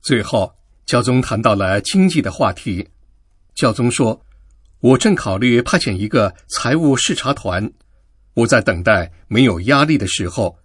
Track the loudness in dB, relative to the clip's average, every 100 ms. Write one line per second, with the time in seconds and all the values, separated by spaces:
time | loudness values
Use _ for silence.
0 | 0 -2 0 -2 -2 _ _ _ -4 -2
1 | 2 0 0 0 2 2 0 -2 0 2
2 | 2 2 -2 -2 -2 -2 -8 -8 -8 _
3 | _ _ _ _ _ -2 -2 0 -2 0
4 | -2 -2 _ -20 -20 _ _ _ 2 4
5 | 4 0 -2 -2 2 2 2 -2 -2 -4
6 | -2 0 0 -4 _ -8 -2 0 2 0
7 | 0 -4 -4 -6 -4 -4 -6 -10 _ _
8 | _ _ _ -2 2 2 2 -2 2 0
9 | 0 -12 -4 2 2 2 0 2 2 0
10 | -2 -4 -6 -4 -6 -6